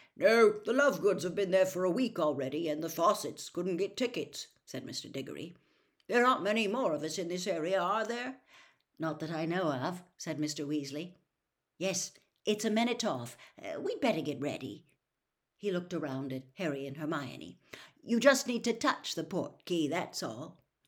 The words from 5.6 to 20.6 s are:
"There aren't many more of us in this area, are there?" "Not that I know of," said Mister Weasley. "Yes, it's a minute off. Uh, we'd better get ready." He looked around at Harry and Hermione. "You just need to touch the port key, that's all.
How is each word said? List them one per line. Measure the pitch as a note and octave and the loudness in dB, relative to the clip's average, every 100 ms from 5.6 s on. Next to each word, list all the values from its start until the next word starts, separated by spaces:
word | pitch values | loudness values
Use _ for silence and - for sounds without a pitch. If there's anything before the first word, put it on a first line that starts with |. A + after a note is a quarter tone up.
| _ _ _ _ - | _ _ _ _ 0
"There | A#3 B3 | 4 6
aren't | B3+ | 4
many | G3 A3 G#3 | 2 2 2
more | A#3 A3+ | 2 0
of | D3 | 0
us | D#3 F3+ | -2 -4
in | E3+ | -4
this | F3+ G3 | -4 -2
area, | E3+ D#3+ F#3+ | -2 0 2
are | F3 G#3+ | 2 0
there?" | G#3+ A#3+ B3+ C4+ _ - - _ _ - | -2 -4 -6 -10 _ -20 -20 _ _ -6
"Not | D#3+ D3+ | -4 -4
that | D#3+ | -4
I | D#3+ | -4
know | D#3+ F3+ E3+ | -2 0 0
of," | C3+ D3 F3+ - - | 0 -2 -6 -12 -14
said | - D3+ | -8 -4
Mister | D3+ D3+ | -4 -4
Weasley. | C#3+ D3+ C3+ D3 F3+ - _ _ _ _ _ - | -2 -2 -4 -8 -10 -14 _ _ _ _ _ -6
"Yes, | F#3 F3+ - - _ _ - | -2 -2 -4 -10 _ _ -2
it's | G#3+ | 0
a | A3+ | 2
minute | A3 A#3 A#3 | 2 2 0
off. | A3+ C3 A#2+ - - - | -2 -2 -6 -12 -20 -16
Uh, | G2 - | -10 -6
we'd | - A#4+ | -4 0
better | B3 D#3+ | 0 0
get | D#3 C3+ | -2 -4
ready." | C#3 F#2+ A#2+ G2+ - _ _ _ _ _ _ _ | -4 -6 -8 -12 -16 _ _ _ _ _ _ _
He | G3+ | -2
looked | F3+ F3 | -2 -2
around | E3+ D3+ C3+ C3+ | -4 -4 -4 -4
at | C3 C3 | -6 -8
Harry | - F3 C#3 C#3 | -6 -4 -4 -6
and | C#3+ | -6
Hermione. | D3+ D#3+ B2+ C#2 E2+ - _ - - _ | -4 -4 -4 -10 -14 -18 _ -20 -20 _
"You | - A#3 | 0 6
just | C#4 C4 A#3+ | 8 6 4
need | A#3 | -2
to | A#3 | 0
touch | A3+ C#4+ - - | 0 0 0 -4
the | - | -6
port | D3+ F#3 - - - | -4 -4 -4 -8 -4
key, | F3 D3 | -2 0
that's | E3 - - | -2 -4 -6
all. | C#3+ A2 E3 - | -8 -8 -12 -16